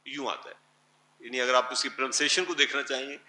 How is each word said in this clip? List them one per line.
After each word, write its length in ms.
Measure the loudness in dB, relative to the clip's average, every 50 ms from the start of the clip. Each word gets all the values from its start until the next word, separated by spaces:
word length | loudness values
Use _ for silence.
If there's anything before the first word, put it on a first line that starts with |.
| _
یوں 220 | -12 -8 -4 -4 -4
آتا 180 | -4 -4 -8 -14
ہے، 60 | -18 -18 _ _ _ _ _ _ _ _ _ _ _ -18
یعنی 220 | -12 -6 -2 0
اگر 120 | 2 4 6
آپ 180 | 4 4 4
اس 120 | -2 -4 -4
کی 60 | -4
پروننسیشن 560 | -2 -2 -2 -2 0 0 2 4 4 2 2
کو 80 | 0 2
دیکھنا 300 | 2 2 2 2 -2 -2
چاہیں 240 | -2 -4 -4 -4
گے 100 | -6 -10 -12 -16